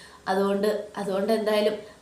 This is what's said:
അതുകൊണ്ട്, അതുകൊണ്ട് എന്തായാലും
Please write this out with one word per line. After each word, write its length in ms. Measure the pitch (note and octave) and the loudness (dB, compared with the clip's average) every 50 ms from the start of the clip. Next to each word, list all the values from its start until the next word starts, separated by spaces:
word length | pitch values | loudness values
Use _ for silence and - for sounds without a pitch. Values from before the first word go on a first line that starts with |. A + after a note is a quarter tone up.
| - - - - - | -20 -20 -20 -12 -4
അതുകൊണ്ട്, 600 | F#3 F#3+ G3 G3 G3 G3+ G3 G#3 G#3+ - - - - - | -2 0 2 2 2 2 2 2 0 0 -2 -6 -8 -8
അതുകൊണ്ട് 360 | G3+ G3 G3+ F#3 F#3+ G3+ G#3+ A3+ | -8 -4 -2 -2 -2 2 2 0
എന്തായാലും 440 | G#3+ G#3 G#3+ G#3+ G#3 G#3 G#3+ G#3+ - - - - - | 0 2 2 2 2 2 2 0 -2 -10 -16 -20 -10